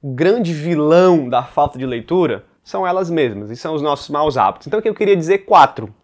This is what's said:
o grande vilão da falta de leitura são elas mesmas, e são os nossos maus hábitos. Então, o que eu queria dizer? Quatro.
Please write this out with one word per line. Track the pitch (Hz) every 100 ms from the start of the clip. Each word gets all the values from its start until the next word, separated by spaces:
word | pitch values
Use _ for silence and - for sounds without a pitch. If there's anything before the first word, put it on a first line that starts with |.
o | 143
grande | 127 170 233 180
vilão | 156 160 165 151 170 185 170 127
da | 120
falta | 123 - 147 131
de | 131
leitura | 120 113 175 160 104 _ _
são | _ 190
elas | 185 185 180
mesmas, | 170 131 101 104
e | 120
são | 160
os | 156
nossos | 147 143 -
maus | 147 151 135
hábitos. | 98 - -
Então, | 208
o |
que | 214
eu |
queria | 208 202 190
dizer? | 160 196
Quatro. | - 202 139 - 110 -